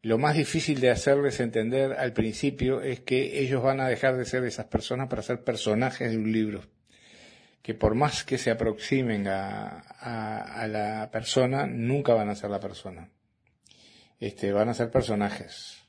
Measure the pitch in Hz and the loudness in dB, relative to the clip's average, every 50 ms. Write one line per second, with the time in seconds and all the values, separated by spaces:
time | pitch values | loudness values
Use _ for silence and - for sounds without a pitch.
0 | - 113 113 113 135 151 151 156 143 - - 165 - - 147 135 123 127 120 - | 2 2 2 4 4 4 4 2 0 2 0 -2 0 0 0 4 6 4 4 4
1 | - 139 139 143 143 139 131 - 127 117 113 113 110 117 123 135 135 135 135 - | 4 4 4 4 4 0 0 0 -2 0 0 0 0 2 2 2 2 0 0 -2
2 | 139 120 107 - 110 110 107 - - 139 135 - - 127 135 - - 139 123 117 | -2 -2 0 0 0 0 -2 0 -2 -2 -2 0 0 0 0 0 -2 -4 -6 -6
3 | - - 127 127 135 - - 143 139 127 135 127 113 135 135 135 131 131 120 - | -2 0 0 2 2 0 -2 -2 0 0 0 2 2 2 2 2 0 0 0 2
4 | - 135 131 127 120 - - 127 123 120 - - 110 - - 123 - - 131 127 | 2 2 2 2 -2 -2 -2 -2 -2 -2 -4 -6 -10 -2 -2 -4 -2 -2 -4 -4
5 | 135 131 - 107 107 - 127 120 - - 113 110 - 110 107 110 127 131 123 - | -2 -4 -4 -6 -2 -4 -4 -2 -2 -2 -2 0 0 0 2 2 2 0 -2 -4
6 | 131 117 113 113 107 110 110 113 107 107 101 95 - - _ _ _ _ - - | -4 -2 -2 0 0 2 2 2 0 0 -2 -8 -12 -16 _ _ _ _ -20 -20
7 | - - - - - - - - - _ _ _ _ - 113 - - 107 110 123 | -20 -20 -20 -20 -20 -20 -20 -20 -20 _ _ _ _ -8 -4 2 2 2 4 4
8 | 147 147 - - - - 131 123 - 123 113 113 110 113 107 - - - 139 135 | 2 2 2 -2 -2 -2 -2 0 2 0 2 2 2 0 0 -2 -2 0 2 2
9 | 131 117 110 104 98 98 95 95 98 98 104 107 104 98 - - - - - - | 2 2 0 0 0 0 0 -2 -2 -4 -4 -6 -6 -8 -10 -12 -16 -20 -20 -12
10 | - 120 120 113 110 107 110 110 104 - 67 110 113 110 107 107 107 107 110 110 | -10 -8 -6 -6 -6 -6 -6 -6 -8 -8 -8 -6 -4 -2 -2 -2 -2 -2 -2 -4
11 | 107 110 - 110 113 - - 131 127 127 135 139 143 131 120 123 113 120 135 143 | -6 -4 -4 -6 -4 2 4 4 4 4 2 0 -2 -2 -2 -2 0 0 0 2
12 | 139 123 117 110 107 101 104 101 - 104 101 95 - 98 98 - - 98 90 82 | 4 4 4 4 4 0 -4 -4 -4 -4 -4 -4 -6 -8 -10 -10 -12 -14 -14 -14
13 | 82 - _ _ _ _ _ _ _ _ _ _ _ - - _ - - - - | -16 -18 _ _ _ _ _ _ _ _ _ _ _ -20 -20 _ -20 -20 -20 -20
14 | - _ _ _ - 101 98 - - 101 101 101 107 117 113 - 120 113 - 131 | -20 _ _ _ -8 -8 -6 -4 -2 0 2 2 2 2 2 -2 -2 2 2 2
15 | 120 - 107 101 104 101 - - - - - - - - - - _ | 2 2 0 0 0 -2 -2 -6 -12 -14 -16 -16 -16 -16 -18 -20 _